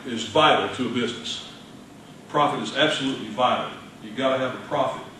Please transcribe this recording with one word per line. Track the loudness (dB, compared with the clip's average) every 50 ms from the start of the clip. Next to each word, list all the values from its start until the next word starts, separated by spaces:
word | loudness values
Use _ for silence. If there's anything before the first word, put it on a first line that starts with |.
| -8
is | -6 -6 -4 -6
vital | 2 4 6 8 8 6 4 2 -2 -2
to | -2 -4
a | -2
business. | 0 0 -2 -2 -4 -6 -8 -8 -8 -8 -10 -14 -16 -18 -18 -20 -20 -20 -20 -20 -20 -20 -20 -20 -20 -20 -14 -2
Profit | 0 2 2 2 2 -2 -4
is | -4 2
absolutely | 2 2 2 2 0 0 -2 -2 -4 -6
vital. | -6 0 2 4 4 4 2 -2 -4 -8 -12 -14 -18 -18 -16 -16
You've | -10 -4
gotta | 0 2 2 2 2
have | 0 -2 -4
a | -6 -6
profit. | -4 0 0 0 0 -2 -6 -10 -14 -16 -18